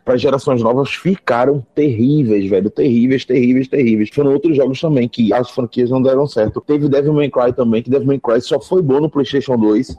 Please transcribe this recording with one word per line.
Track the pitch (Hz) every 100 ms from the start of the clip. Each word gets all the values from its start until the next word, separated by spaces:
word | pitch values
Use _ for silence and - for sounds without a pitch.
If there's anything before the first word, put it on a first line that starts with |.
| -
pra | 127
gerações | 143 139 - 127
novas, | 113 127 143
ficaram | - 170 190 - 120 127 143 123
terríveis, | - 147 107 123 151 120 104 98
velho, | 95 104
terríveis, | 127 143 117 127 135 -
terríveis, | 131 123 127 131
terríveis. | 143 120 110 107
Foram | - 143
outros | 143 165 143
jogos | 127 135
também | 165 143 120
que | - 110
as | 104 123
franquias | - 120 - 120
não | 131
deram | 131 131 143
certo. | - 107 123
Teve | - 147 147
Devil | 135 143 151
May | 147
Cry | 135 123
também, | 123 117 110
que | 123
Devil | 139 139
May | 139
Cry | - 117
só | - 143
foi | - 180
bom | 151 135
no | 156
PlayStation | 143 131 143 131 123
dois, | 107 107 131